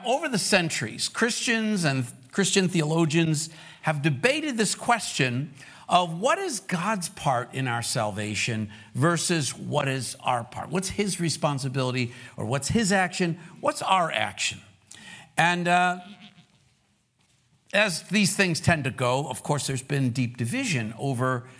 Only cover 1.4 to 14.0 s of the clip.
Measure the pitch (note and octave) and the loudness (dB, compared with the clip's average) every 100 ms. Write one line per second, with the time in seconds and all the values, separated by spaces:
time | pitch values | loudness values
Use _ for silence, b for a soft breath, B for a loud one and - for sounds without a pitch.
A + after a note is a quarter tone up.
1.4 | - A3+ A3 G#3+ D#3+ C3+ A#2+ - - - | 0 0 2 0 2 0 -2 -6 -8 0
2.4 | F#3 G3+ F#3 F#3+ D3 D#3+ E3 D#3+ D#3+ D3+ | 2 4 4 2 2 2 4 4 2 0
3.4 | - B B B - D3+ D#3 C3 B3 D4+ | -2 B B B -2 0 0 2 2 0
4.4 | D4+ A3+ G#3 - - A#3 - - C3 A#2+ | -2 0 -2 -2 0 0 0 0 0 0
5.4 | D3+ B B B B F3+ F3 E3 A#3+ F4 | -4 B B B B 2 2 0 0 0
6.4 | F#4+ A3+ - F3+ F#3 A3 E3 - D3+ B2 | -2 -6 -4 -4 -2 -2 -4 -4 0 0
7.4 | B2 C3+ C3 A#2+ A#2 C3 G#2+ G2+ G#2 F#2+ | -2 -4 -2 -2 -2 -2 -2 -2 -4 -2
8.4 | - A2 G#2+ B B B2 D3+ E3 - E3+ | -2 -2 -4 B B 0 2 2 0 0
9.4 | C3 - A#2+ C#3 C#3 C3 A#2 - - B2 | -2 -6 -4 -2 0 -2 -6 -6 -2 -2
10.4 | A2+ - - F3+ F#3 - G#3 F3 E3+ - | -4 -10 -4 -4 -4 -2 -2 0 -2 0
11.4 | D#3 C#3 C3+ C3 B2+ B2 A#2+ B B B | -2 -2 -4 -2 -2 0 -2 B B B
12.4 | A2 C3+ - G#3+ G#3 G3 F3+ - F3+ E3 | -2 -2 0 0 2 2 2 0 -2 -2
13.4 | B B - D4+ - F#3+ | B B -4 -2 2 2